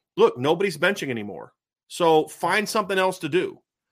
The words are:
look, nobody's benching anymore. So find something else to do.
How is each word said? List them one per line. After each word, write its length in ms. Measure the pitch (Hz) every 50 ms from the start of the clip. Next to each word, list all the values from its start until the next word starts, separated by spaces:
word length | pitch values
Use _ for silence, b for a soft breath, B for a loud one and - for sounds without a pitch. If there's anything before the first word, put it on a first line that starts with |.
| _ _ _ -
look, 180 | 208 226 226
nobody's 400 | 127 123 143 165 175 196 202 160
benching 320 | 147 170 180 202 - 170 139
anymore. 460 | 123 113 104 104 - - - - _ _ _ _ _ _ _ _
So 380 | - - 175 165 160 156 156 156
find 400 | - - - 170 185 208 208 -
something 300 | - 226 208 180 196 190
else 200 | 185 185 185 -
to 100 | - 151
do. 320 | 139 180 165 - - - _ _ _ _ _ _